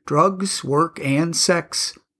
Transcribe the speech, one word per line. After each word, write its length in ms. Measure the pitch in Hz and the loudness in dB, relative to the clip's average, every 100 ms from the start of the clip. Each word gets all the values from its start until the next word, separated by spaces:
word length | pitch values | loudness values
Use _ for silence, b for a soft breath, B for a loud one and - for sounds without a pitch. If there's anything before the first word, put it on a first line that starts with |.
| - | -2
drugs, 560 | 147 190 185 196 - | 2 2 2 -6 -4
work, 380 | - 147 165 - | -2 0 0 -2
and 320 | 139 143 170 | -2 0 0
sex. 640 | 165 - 170 - - - - _ | 0 2 0 0 -6 -6 -8 _